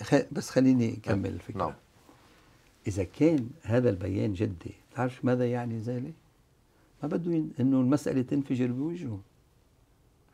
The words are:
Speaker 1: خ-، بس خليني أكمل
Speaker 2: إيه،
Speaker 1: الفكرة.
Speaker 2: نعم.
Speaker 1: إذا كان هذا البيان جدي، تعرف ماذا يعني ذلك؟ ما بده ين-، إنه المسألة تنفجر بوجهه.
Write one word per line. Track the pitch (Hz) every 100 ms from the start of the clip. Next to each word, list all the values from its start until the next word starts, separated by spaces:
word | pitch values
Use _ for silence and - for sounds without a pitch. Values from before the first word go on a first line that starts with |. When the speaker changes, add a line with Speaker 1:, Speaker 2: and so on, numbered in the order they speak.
Speaker 1:
خ-، | - 143 -
بس | 156 -
خليني | 131 131 127 113 113
أكمل | 107 101
Speaker 2:
إيه، | 95
Speaker 1:
الفكرة. | 92 - 101
Speaker 2:
نعم. | 80 - _ _ - - _ _ _ _ _ _ -
Speaker 1:
إذا | 98
كان | 90 - 151 156 117 -
هذا | - 120 120
البيان | 92 95 98 117
جدي، | 92 107 87 - - _ -
تعرف | 127 127
ماذا | 127 123 123
يعني | 120 120 113
ذلك؟ | 110 123 143 160 _ _ _ _ _ _ _ _
ما | 151
بده | 190 170
ين-، | 165 156 -
إنه | 127 135
المسألة | 127 143 - 135
تنفجر | 127 143 139 127 123
بوجهه. | 123 156 175 143 101 - _ _ _ _ _ _ _ _ _ _